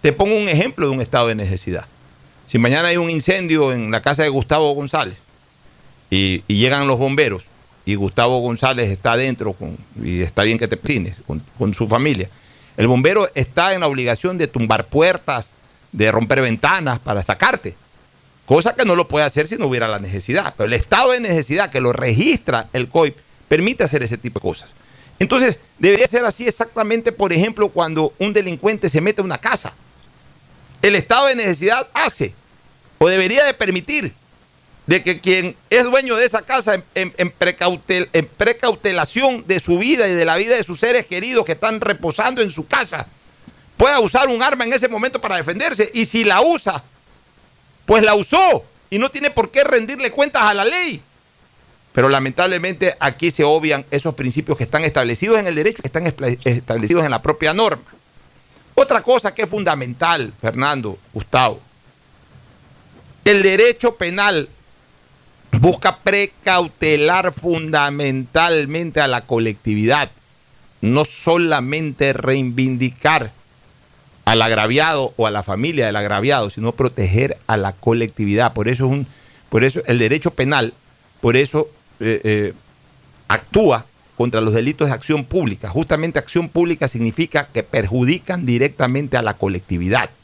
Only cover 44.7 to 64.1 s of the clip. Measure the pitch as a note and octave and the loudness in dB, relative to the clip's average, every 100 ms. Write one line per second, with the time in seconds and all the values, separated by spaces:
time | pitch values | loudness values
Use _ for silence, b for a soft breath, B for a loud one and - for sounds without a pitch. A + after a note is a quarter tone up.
44.7 | C4 A#3+ A3 B3+ C4 A#3 F3+ D3+ F3 B3 | 0 0 -2 -4 -4 -4 -4 -4 -4 -4
45.7 | F#3+ G#3+ A#3 A3 A3+ G#3 F#3+ D#4 E4+ - | 0 -2 0 0 2 2 4 4 2 -2
46.7 | D3+ - _ _ _ _ _ _ _ _ | -6 -12 _ _ _ _ _ _ _ _
47.7 | _ - G#3+ G#3+ G#3 - E4 F#4+ A3 - | _ 2 4 6 2 2 4 4 4 -2
48.7 | _ _ G3+ C4+ C4+ C#4+ A#3+ G#3 C4+ C#4+ | _ _ -2 -2 -2 -2 -2 0 0 2
49.7 | B3+ A3 C4+ B3 B3+ C#4+ D#4 G#3 G3+ G#3+ | 2 0 -6 -4 -2 0 2 2 2 0
50.7 | F4 F4 E3 _ _ _ _ _ _ _ | 0 -4 -6 _ _ _ _ _ _ _
51.7 | _ _ - C3 C#3 C3+ - F3+ F3+ F3+ | _ _ 0 2 2 0 -2 0 0 -4
52.7 | F3 F#3 - C#3+ - E3+ - D3 D#3 D#3 | -2 -2 0 -4 -2 -4 2 2 2 2
53.7 | C#3+ C3+ C#3+ D#3+ C#3 B2+ B2+ D#3 C#3 A#2 | -2 -2 -4 -4 -4 -4 -4 -4 -4 -2
54.7 | D3+ D#3+ C#3 A#2+ A#2+ G3+ A3 F#3+ D#3 F3+ | -2 0 0 -2 -2 0 2 2 0 -2
55.7 | A3 C3 D#3+ E3+ - C3 B2 B2+ A#2+ - | -2 -6 -4 -4 -4 -4 -2 0 -2 -2
56.7 | A2+ G#2+ E3+ D3+ A#2 - - D#3 F3+ A3 | -4 -2 -2 -2 -2 -2 -2 -2 2 0
57.7 | D3+ - - _ - - _ _ - - | 0 -10 -20 _ -20 -20 _ _ -20 -2
58.7 | - C#4 A#3 - B3 G3+ - F3 G#3+ F3+ | 0 2 2 2 2 0 -4 -4 -2 -2
59.7 | D3 B2 B2 E3+ E3 A2+ G2 A2 A#2 C#3 | -2 -6 -4 -2 0 -4 -6 -6 -2 -2
60.7 | C#3 G#2+ F#2+ _ G#2+ - B2+ B2 A2 - | -2 -6 -12 _ -12 -2 2 2 -2 -16
61.7 | _ _ _ _ _ _ - - _ - | _ _ _ _ _ _ -20 -20 _ -20
62.7 | - _ - - - G3+ G#3 F#3+ F#3+ A#3 | -20 _ -20 -20 -2 2 4 4 4 2
63.7 | A#3 A#3+ A3+ E3+ | 2 -2 -2 -6